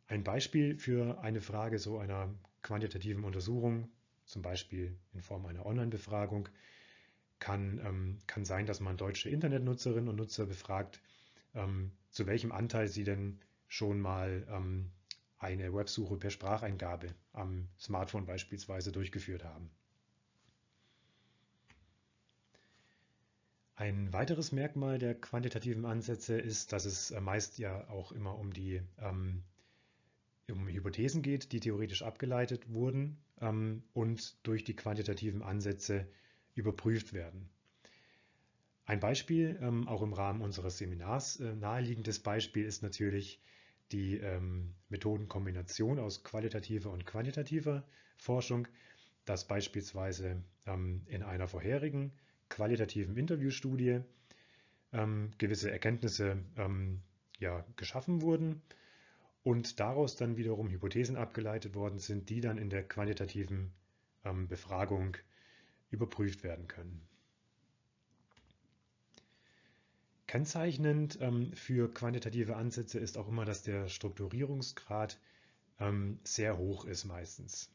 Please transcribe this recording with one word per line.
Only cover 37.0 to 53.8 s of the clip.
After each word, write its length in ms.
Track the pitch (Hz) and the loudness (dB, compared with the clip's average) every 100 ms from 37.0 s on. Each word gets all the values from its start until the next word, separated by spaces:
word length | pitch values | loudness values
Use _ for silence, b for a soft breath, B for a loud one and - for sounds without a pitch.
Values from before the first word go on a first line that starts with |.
| 110 | 2
werden. 360 | 95 85 90 95 - _ b b b b b b b b b b _ - | -4 -6 -8 -14 -18 _ b b b b b b b b b b _ -2
Ein 140 | 104 | 2
Beispiel, 580 | 104 135 - 165 160 - | 4 2 2 4 4 2
ähm, 260 | 123 117 117 | 0 0 0
auch 140 | 110 | 0
im 100 | 107 | 0
Rahmen 300 | 95 98 101 | 0 0 0
unseres 360 | 104 90 92 90 | -2 -2 -4 -4
Seminars, 640 | 92 90 87 127 135 - | -4 -4 -2 -2 -2 -4
äh, 160 | 120 107 | -4 -4
naheliegendes 640 | 104 120 120 113 110 98 | -2 0 0 -2 -2 -2
Beispiel 460 | - 107 107 107 107 | 0 0 2 0 0
ist 180 | 101 | -2
natürlich 580 | 104 - 104 98 98 - B B B B _ | -4 0 2 2 -2 -8 B B B B _
die, 240 | 101 98 98 | 0 2 0
ähm, 580 | 101 92 92 90 87 - _ | 0 0 0 0 -2 -6 _
Methodenkombination 1080 | 101 107 107 104 101 98 90 87 - 110 143 | -2 0 0 0 -2 -2 -2 -4 0 2 2
aus 240 | 107 98 | 0 -4
qualitativer 680 | - 110 110 107 104 107 98 | -6 -2 -2 -2 -2 -2 -2
und 140 | 90 90 | -6 -4
quantitativer 840 | 107 123 143 143 156 147 143 135 B B B | -2 -2 -2 0 0 2 0 -2 B B B
Forschung, 500 | - 127 123 120 120 B B B B B | 0 0 2 0 0 B B B B B
dass 240 | - 95 - | -4 -2 0
beispielsweise, 960 | 101 98 104 98 98 95 87 92 90 90 _ - | 0 0 -4 -6 -4 -2 -2 -2 -2 -4 _ -6
ähm, 380 | 92 92 92 90 | -2 0 -2 -2
in 160 | 95 | -4
einer 240 | 101 90 90 | -2 -2 -2
vorherigen 640 | 90 90 139 151 139 139 b b b _ | -2 0 2 2 0 -2 b b b _
qualitativen 680 | - 107 117 107 107 92 107 | 0 4 4 4 2 0 0
Interviewstudie, 840 | 156 165 135 131 135 131 | 2 4 2 2 0 4